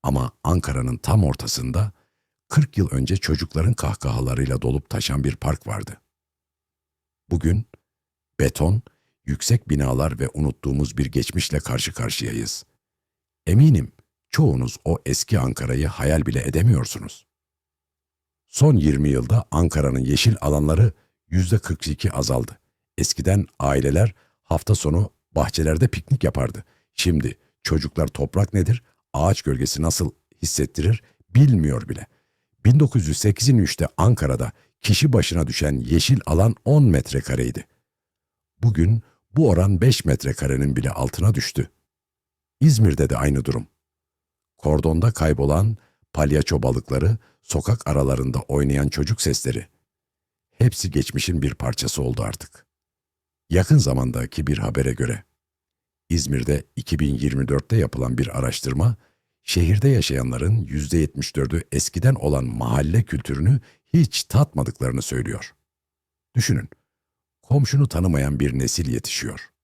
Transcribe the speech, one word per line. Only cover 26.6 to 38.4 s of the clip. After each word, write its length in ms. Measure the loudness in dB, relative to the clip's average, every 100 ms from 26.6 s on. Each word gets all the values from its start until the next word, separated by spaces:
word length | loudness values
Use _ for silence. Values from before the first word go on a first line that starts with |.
| -18 _ _ -4
Şimdi 420 | 0 0 -2 -8 _ _
çocuklar 440 | -4 -2 -2 -4 -4
toprak 460 | -4 -4 -2 0
nedir, 300 | 0 0 0 _ _ _
ağaç 280 | 0 0 0
gölgesi 400 | -2 -2 -2 -2
nasıl 300 | -2 -2 -4 -8 _ _
hissettirir 640 | -8 -4 -4 -2 0 0 _ _ _
bilmiyor 600 | 4 6 6 2 -2 -6
bile. 180 | -12 -14 _ _ _ _ _ 4
Bin 140 | 4
dokuz 280 | 4 2 0
yüz 100 | 0
seksen 400 | 0 2 2 4
üçte 300 | 2 -2 -6 2
Ankara'da 540 | 2 2 0 -2 -4 -8 _ _
kişi 320 | 0 2 4
başına 340 | 2 2 0 -2
düşen 260 | -2 -2 -2
yeşil 420 | 0 0 2 0 2
alan 300 | 2 2 0 2
on 180 | 4
metrekareydi. 840 | 6 4 0 -6 -4 -4 -4 -6 -14 _ _ _ _ _ _ _